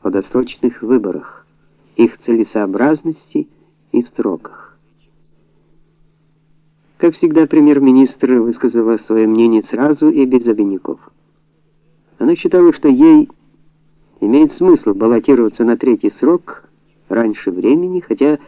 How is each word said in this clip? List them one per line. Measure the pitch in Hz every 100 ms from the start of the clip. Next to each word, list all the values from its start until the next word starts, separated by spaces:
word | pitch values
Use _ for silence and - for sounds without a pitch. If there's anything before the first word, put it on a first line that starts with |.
о | 95
досрочных | 95 - 127 123 - 123 -
выборах, | 113 123 101 78 - - _ _ _ _ _
их | - 117 -
целесообразности | - 113 104 110 98 98 139 156 160 156 _ 151 - _ _ _ _
и | - 120 -
сроках. | 104 85 - - - _ _ _ _ _ _ _ _ _ _ _ _ _ _ _ _ _ _ _ _ _ _ _
Как | 170
всегда, | 160 170 156 151
премьер-министр | 156 147 139 135 131 131 - 123 127
высказала | 117 117 123 117 113 110
своё | - 110 110
мнение | 110 117 110 -
сразу | 110 147 147 156
и | 156 131
без | 127 117
обиняков. | 107 101 95 - - _ _ _ _ _ _ _ _ _ _ _ -
Она | 143
считала, | 170 175 185 175
что | - 151
ей | 127 320 302 294 _ _ _ _ _ _ _ _ _
имеет | 104 139 151
смысл | - 180 160 110
баллотироваться | 98 110 117 - 131 110 -
на | 117 127
третий | 131 110 104 -
срок | 131 175 - - _ _ _ _ -
раньше | 110 113 104 98
времени, | 90 107 156 185 185
хотя | - - 143 147